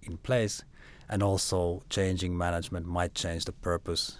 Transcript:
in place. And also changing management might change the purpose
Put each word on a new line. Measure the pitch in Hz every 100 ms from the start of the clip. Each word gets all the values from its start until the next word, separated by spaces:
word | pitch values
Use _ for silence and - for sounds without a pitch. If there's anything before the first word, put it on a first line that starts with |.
in | - 82
place. | - 127 107 - - - - - -
And | 101
also | 101 98 - 92 87 85 -
changing | - 95 92 92 87
management | 87 85 82 87 85
might | 87 90
change | - 87 82 -
the |
purpose | - 90 85 - 82 - -